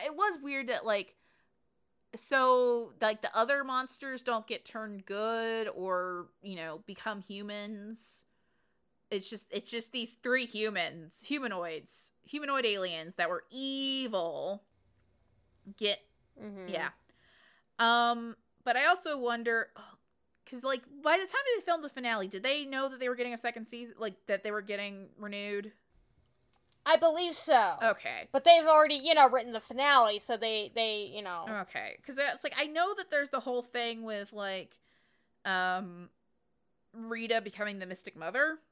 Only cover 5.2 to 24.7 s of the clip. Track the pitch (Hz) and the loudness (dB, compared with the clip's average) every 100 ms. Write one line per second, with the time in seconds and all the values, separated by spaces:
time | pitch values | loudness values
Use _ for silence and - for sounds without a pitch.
5.2 | 220 226 226 226 214 - 185 180 185 175 | -2 -2 -2 -2 -4 -6 -2 -2 -2 -6
6.2 | 175 _ 202 185 165 156 208 190 220 202 | -10 _ -12 -10 -10 -12 -14 -10 -8 -8
7.2 | 185 196 208 208 208 214 208 220 - - | -10 -12 -10 -10 -10 -12 -12 -16 -18 -20
8.2 | _ _ _ _ _ _ _ _ _ 202 | _ _ _ _ _ _ _ _ _ -8
9.2 | 190 214 - 202 - 233 226 214 233 - | -6 -12 -8 -8 -6 -8 -6 -8 -8 -8
10.2 | 247 254 240 208 214 196 165 165 160 - | -2 0 0 -2 -2 -2 -4 -6 -16 -18
11.2 | - 294 247 190 170 156 - - - _ | -6 -4 -4 -4 -6 -8 -12 -16 -18 _
12.2 | - 294 285 269 240 202 180 165 160 185 | -14 -8 -2 0 0 0 -2 -4 -8 -2
13.2 | 170 175 - 247 269 269 269 269 254 202 | -2 -2 -6 -6 -4 -2 -2 -2 -2 -2
14.2 | 170 143 147 202 - _ _ _ _ _ | -2 -4 -6 -8 -12 _ _ _ _ _
15.2 | _ _ _ _ - 196 208 202 _ _ | _ _ _ _ -20 -4 -2 -2 _ _
16.2 | _ - 214 202 180 170 147 - _ _ | _ -18 -16 -14 -8 -6 -6 -10 _ _
17.2 | _ _ _ _ _ - 233 240 233 233 | _ _ _ _ _ 0 4 4 4 0
18.2 | 233 226 _ _ - 240 302 359 339 285 | -6 -14 _ _ 0 2 4 2 0 -2
19.2 | 240 233 233 226 - - - - _ _ | -2 0 0 0 -2 -10 -20 -20 _ _
20.2 | _ _ - 254 262 262 - 285 302 339 | _ _ -18 -8 -4 -4 -6 -2 4 4
21.2 | 381 523 554 466 349 339 294 - 247 220 | 2 -2 0 0 0 -2 -2 -6 -4 -2
22.2 | 190 196 254 285 277 269 269 262 254 247 | -4 -4 -2 -2 -2 -2 -4 -2 -4 -2
23.2 | 247 233 240 233 226 240 240 - 220 190 | -4 -4 -6 -6 -10 -12 -14 -8 -8 -8
24.2 | - 196 208 208 202 | -4 -4 -2 -6 -4